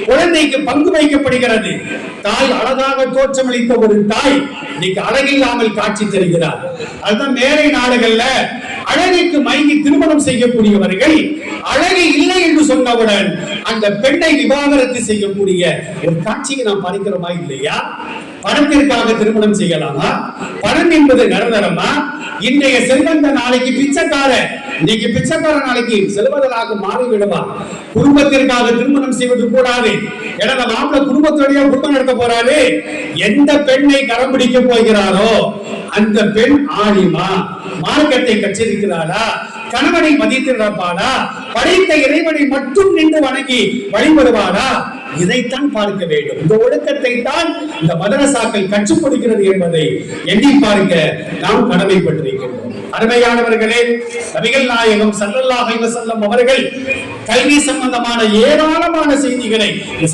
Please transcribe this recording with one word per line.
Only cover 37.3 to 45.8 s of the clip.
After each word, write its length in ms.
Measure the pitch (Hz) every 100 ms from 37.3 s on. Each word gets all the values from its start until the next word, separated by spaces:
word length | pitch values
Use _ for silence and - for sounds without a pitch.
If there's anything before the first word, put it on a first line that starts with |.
| 190 - - - -
மார்க்கத்தை 540 | 175 269 294 254 240 214
கற்றிருக்கிறாரா, 880 | 202 196 226 202 202 170 160 196 226 - - - -
கணவனை 400 | 247 294 339 311 294
மதித்து 360 | 214 262 262
நடப்பாளா, 600 | 233 208 180 180 175 233 247 - - -
படைத்த 380 | 226 294 359 339 302
இறைவனை 460 | 269 311 330 302 269
மட்டும் 440 | 269 - 392 392
நின்று 280 | 339 311 302
வணங்கி 400 | 269 269 262 247 202 - -
வழிபடுவாளா, 760 | 214 285 311 247 220 185 190 262 247 - - - 143
இதைத்தான் 520 | 180 247 - 262 285
பார்க்க 320 | 214